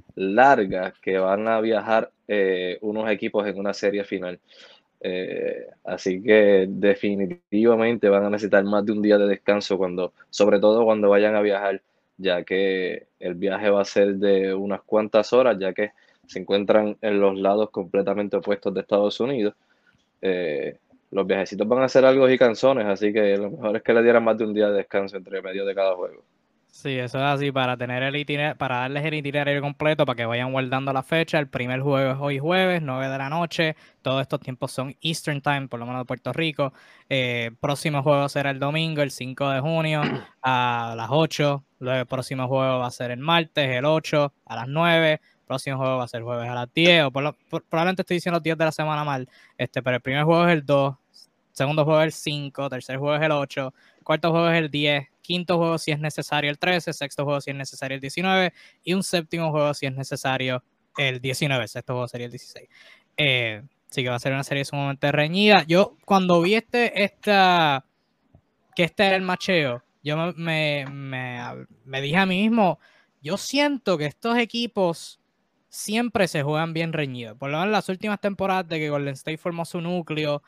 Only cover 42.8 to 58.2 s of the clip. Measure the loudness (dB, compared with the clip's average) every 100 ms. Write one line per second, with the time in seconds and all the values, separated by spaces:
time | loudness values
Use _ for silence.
42.8 | -4 -6 -8 -6 0 0 0 -2 0 0
43.8 | 2 0 0 0 0 _ -14 -12 -6 0
44.8 | 2 4 4 2 _ _ -10 -8 -6 -4
45.8 | -2 -2 -4 -8 -6 -6 -6 -6 -4 2
46.8 | 6 6 4 0 -4 -6 -10 -10 -4 -2
47.8 | 0 -2 -4 -4 -2 -2 -2 0 0 -2
48.8 | -4 -2 -2 -4 -8 _ _ -8 -6 -4
49.8 | -2 -2 -2 0 2 4 4 2 2 2
50.8 | 2 -4 _ _ _ _ _ -4 -2 0
51.8 | 2 4 2 -2 -8 -8 -8 -8 -8 -8
52.8 | -8 -6 -2 0 0 0 -2 -6 -8 -10
53.8 | _ _ -4 -2 0 2 2 2 0 0
54.8 | 0 0 -2 _ -6 -6 -2 0 0 -2
55.8 | -4 -4 -4 -6 -4 -2 -2 -2 0 0
56.8 | -2 -8 -8 -6 -4 -4 -6 -10 -10 -10
57.8 | -8 -8 -8 -4